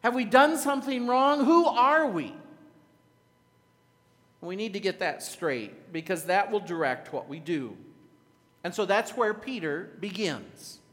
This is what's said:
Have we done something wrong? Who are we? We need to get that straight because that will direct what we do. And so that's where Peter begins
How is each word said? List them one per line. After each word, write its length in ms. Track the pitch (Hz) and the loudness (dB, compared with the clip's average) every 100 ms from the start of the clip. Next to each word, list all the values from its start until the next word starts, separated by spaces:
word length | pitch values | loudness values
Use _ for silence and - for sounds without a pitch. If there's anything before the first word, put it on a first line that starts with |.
Have 100 | 233 | 0
we 120 | 247 220 | 0 4
done 320 | 247 294 320 | 6 6 4
something 500 | 277 277 269 254 240 | 0 -2 -2 -4 0
wrong? 380 | 254 269 294 262 | 4 4 4 6
Who 200 | 339 330 | 6 6
are 400 | 233 254 311 302 | 4 4 4 2
we? 260 | 180 117 - - - - _ _ _ _ _ _ _ _ _ _ _ _ _ _ _ _ _ | -2 -6 -10 -20 -20 -20 _ _ _ _ _ _ _ _ _ _ _ _ _ _ _ _ _
We 140 | 170 190 | -10 -6
need 180 | 220 | -6
to 60 | 196 | -2
get 200 | 190 180 | -2 0
that 240 | 180 143 | -2 -4
straight 680 | - - 170 127 104 - - | -10 -4 -2 -2 -6 -14 -10
because 340 | 165 160 180 160 | -10 -4 -4 2
that 260 | 185 202 | 2 2
will 80 | 208 | -2
direct 520 | 170 170 147 127 - | -4 -2 -2 -2 -6
what 160 | 143 - | -8 -8
we 120 | 147 | -12
do. 360 | 156 165 123 90 - - - _ _ _ _ _ | -4 -4 -4 -14 -20 -20 -20 _ _ _ _ _
And 120 | 175 180 | -10 -4
so 100 | 196 | 0
that's 320 | 202 226 - | 0 0 -2
where 160 | 220 | -2
Peter 560 | 214 269 254 160 143 190 - | -2 -8 -6 -6 -6 -8 -10
begins 760 | 196 185 202 127 - - - - _ | -10 -4 -4 -4 -10 -20 -20 -20 _